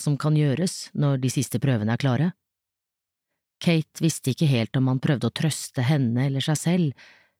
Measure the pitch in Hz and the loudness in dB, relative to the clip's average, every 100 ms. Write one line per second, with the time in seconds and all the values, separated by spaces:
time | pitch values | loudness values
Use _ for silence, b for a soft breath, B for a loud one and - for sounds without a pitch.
0 | 151 139 151 151 147 135 185 - - - | -2 0 2 2 2 0 -2 -4 -10 -2
1 | 147 135 127 143 120 120 139 117 107 117 | 0 2 0 -2 -2 -2 0 0 0 0
2 | 135 120 175 - _ _ _ _ _ _ | 0 2 0 -2 _ _ _ _ _ _
3 | _ _ _ _ _ - 175 165 - - | _ _ _ _ _ -4 0 0 0 -2
4 | 160 - 131 120 156 123 110 131 131 127 | -2 0 -4 0 2 2 0 0 0 0
5 | - 131 117 - 156 - - - 120 151 | 0 0 -2 -2 -2 -2 -8 -4 0 2
6 | 120 120 139 135 160 151 165 180 151 B | 2 0 0 -2 -2 -2 0 0 0 B
7 | B B B | B B B